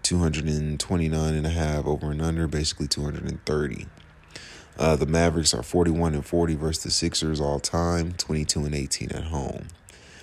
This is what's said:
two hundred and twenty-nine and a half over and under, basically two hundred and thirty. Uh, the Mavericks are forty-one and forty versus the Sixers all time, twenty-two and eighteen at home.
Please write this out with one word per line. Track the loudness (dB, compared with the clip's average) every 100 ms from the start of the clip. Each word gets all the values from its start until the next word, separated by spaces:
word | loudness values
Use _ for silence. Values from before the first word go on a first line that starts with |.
two | 0 2
hundred | 2 2
and | 0 0 -2 -4
twenty-nine | -2 0 2 2 0
and | 0 0
a |
half | 0 0 0
over | 0 -2 -2
and | -2
under, | 0 0 0
basically | 0 -2 -2 -4
two | -2
hundred | -4 -4
and | -6 -6
thirty. | -2 0 0 -6 -12 -16 -20 -20 -20 -18 -18 -20 -18 0
Uh, | 2 4
the |
Mavericks | 4 4 4 4 2
are | 0
forty-one | 0 4 4 4 2
and | 0
forty | 0 2 2
versus | 0 -2 -2
the | -2
Sixers | 0 0 0 0 0
all | 0 0
time, | 0 0 2 2 0
twenty-two | -4 -2 0 0 0
and | 0
eighteen | -2 -4 -4 -4
at | -6
home. | -4 -4 -4 -8 -12 -16 -20 -20 -20 -20